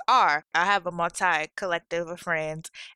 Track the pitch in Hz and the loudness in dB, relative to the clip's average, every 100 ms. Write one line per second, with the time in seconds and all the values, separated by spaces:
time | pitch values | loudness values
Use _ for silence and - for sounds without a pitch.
0 | - 247 185 147 - 160 180 202 175 175 | 2 4 4 2 0 0 2 2 0 -2
1 | 170 - 185 156 156 - 190 170 - 170 | -2 0 0 2 -2 -6 -4 -4 -4 -6
2 | 165 175 - 160 156 156 - - - | -6 -8 -4 -4 -4 -8 -12 -18 -20